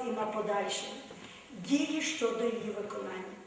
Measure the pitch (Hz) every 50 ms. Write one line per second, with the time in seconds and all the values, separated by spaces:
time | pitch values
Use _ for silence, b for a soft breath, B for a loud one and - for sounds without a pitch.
0 | - 226 214 214 214 214 214 214 208 208 208 202 190 185 - - - - - -
1 | - - - B B B B B B B - 190 175 - 277 285 - - 311 311
2 | - - - - 247 220 - 220 240 233 220 - 208 208 202 208 196 - 208 202
3 | 196 190 190 185 185 - - - -